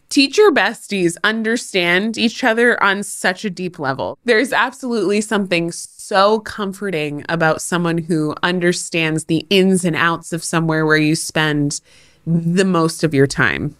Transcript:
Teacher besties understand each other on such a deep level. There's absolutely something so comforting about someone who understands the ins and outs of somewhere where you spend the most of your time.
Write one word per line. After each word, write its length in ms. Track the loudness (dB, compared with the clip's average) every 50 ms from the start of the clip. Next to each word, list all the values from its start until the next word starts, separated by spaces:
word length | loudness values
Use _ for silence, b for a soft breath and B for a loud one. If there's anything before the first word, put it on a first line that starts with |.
| b -2
Teacher 440 | 2 2 2 2 4 6 6 6
besties 640 | 6 4 2 0 -2 -6 -8 -4 -2 0 0 0 0 0 -2
understand 920 | -2 0 0 -2 -2 -2 -2 -4 -2 -2 0 2 2 2 2 0 -2 -2
each 280 | 0 -2 -2 0 0 0
other 360 | 0 2 2 2 2 2 2
on 220 | 2 0 0 -2
such 420 | -4 -8 -8 -4 -2 -2 -2 -2 -6
a 60 | -8
deep 300 | -6 -6 -8 -8 -8 -6
level. 380 | -4 -4 -4 -2 -4 -6 -6 _ 0
There's 280 | 2 2 2 2 0
absolutely 680 | 0 0 0 0 -4 -8 -6 -4 -2 0 0 0 0 0
something 520 | 0 0 -2 -2 0 0 0 0 0 -2
so 680 | -6 -10 -14 -16 _ -18 -8 -2 2 4 4 4 4 0
comforting 840 | -2 -8 -8 -6 -6 -6 -6 -6 -6 -6 -4 -4 -4 -4 -6 -8 -6 -4
about 320 | -2 0 2 0 0 0
someone 380 | -4 -4 -2 0 0 0 -2 -2
who 380 | -2 -2 -2 0 0 -2 -4 -2 -2
understands 800 | -2 0 0 0 0 0 -2 -4 -4 -2 -2 0 0 -2 -2 -2
the 200 | -2 -2 -2 0 2
ins 340 | 2 4 4 4 4 2 2
and 120 | 0 0
outs 360 | 0 0 0 0 -2 -6 -8
of 120 | -8 -8 -6
somewhere 420 | -2 -2 -2 0 0 0 2 2
where 100 | 2 2
you 200 | 4 4 2 0
spend 640 | 0 -4 -4 -2 0 0 2 2 0 0 -2 -2 -6 b b b b b b b b b
the 400 | -2 0 0 0 0 0 2 2
most 380 | 2 2 2 0 0 -2 -2
of 120 | -2 0 4
your 120 | 4 2
time. 480 | 2 2 0 0 0 0 -2 -4 -6 -8